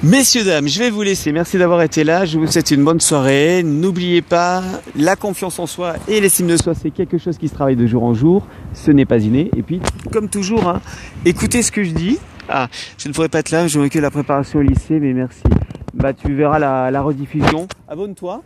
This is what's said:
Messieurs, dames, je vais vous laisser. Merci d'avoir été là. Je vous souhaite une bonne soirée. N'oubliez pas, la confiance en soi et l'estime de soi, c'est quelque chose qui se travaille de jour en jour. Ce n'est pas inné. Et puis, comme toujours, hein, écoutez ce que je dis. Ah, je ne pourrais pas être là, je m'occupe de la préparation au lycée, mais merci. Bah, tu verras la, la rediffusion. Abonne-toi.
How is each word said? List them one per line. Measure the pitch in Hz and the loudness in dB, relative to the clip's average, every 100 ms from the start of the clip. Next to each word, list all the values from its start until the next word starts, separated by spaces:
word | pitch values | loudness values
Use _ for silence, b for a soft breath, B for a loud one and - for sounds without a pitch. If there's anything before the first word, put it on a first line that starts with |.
| 147 | 6
Messieurs, | 262 254 247 | 4 4 2
dames, | 196 156 143 | 2 0 0
je | 151 | 0
vais | 247 | -2
vous | 208 | 0
laisser. | 202 190 160 | -2 -2 -2
Merci | 151 170 185 | -2 -2 2
d'avoir | 180 175 | 2 4
été | 160 - | 2 2
là. | 151 170 | 2 2
Je | 185 156 | 2 0
vous | 156 | 0
souhaite | 170 143 | 0 2
une | 143 | 4
bonne | 147 165 | 4 2
soirée. | - 151 131 139 151 185 | 2 2 4 4 4 2
N'oubliez | 165 147 185 180 180 175 | 0 0 0 -2 2 0
pas, | - 170 175 185 185 - - - | 2 0 2 0 -4 -10 -10 0
la | 160 | 0
confiance | 196 208 185 185 - | 2 -2 -6 -8 -6
en | 170 | -8
soi | - 175 160 - | -6 -6 -6 -2
et | 214 | 2
l'estime | 196 - 175 | 2 2 2
de | 165 | 2
soi, | - | 0
c'est | 160 160 | -2 -4
quelque | - 180 170 | -4 -2 -2
chose | 180 160 | -4 -4
qui | 151 | -6
se | |
travaille | - 139 131 | -2 0 2
de | 120 | 2
jour | 120 | 2
en | 117 | 2
jour. | 113 151 185 - B B | 2 4 2 0 B B
Ce | - - | -4 4
n'est | 143 | 4
pas | 131 120 | 6 2
inné. | 107 123 190 120 | 2 0 0 -2
Et | |
puis, | - 175 - - - | -4 -4 -4 -6 -6
comme | 226 214 | -4 -4
toujours, | 208 190 226 185 | -4 -2 0 0
hein, | 190 B B B B | -2 B B B B
écoutez | 170 180 - 247 | 0 0 0 0
ce | 220 | -2
que | - | -2
je | 190 | -2
dis. | 160 175 330 - - - | -2 -2 -2 -4 -20 -6
Ah, | - 123 B B B | -4 -4 B B B
je | 147 | -8
ne | |
pourrais | 143 160 | -4 -2
pas | 160 | -2
être | 151 | 0
là, | 160 170 | 0 0
je | 147 | 0
m'occupe | 143 160 | 0 0
de | |
la | 143 | -2
préparation | 147 135 143 135 151 | -4 -2 -2 0 0
au | |
lycée, | 139 135 - 156 | 2 0 0 -2
mais | 143 | 0
merci. | 127 127 - - - - - - | -2 -4 -2 0 0 -2 -12 -16
Bah, | 123 135 | -4 -4
tu | 127 - | -2 -4
verras | 139 147 156 | 0 2 2
la, | 143 131 127 | 0 0 0
la | 135 | -2
rediffusion. | 143 135 139 156 135 156 180 - - | -2 -4 -4 0 0 0 -6 -16 -14
Abonne-toi. | 156 202 190 180 220 | -12 -10 -10 -10 -12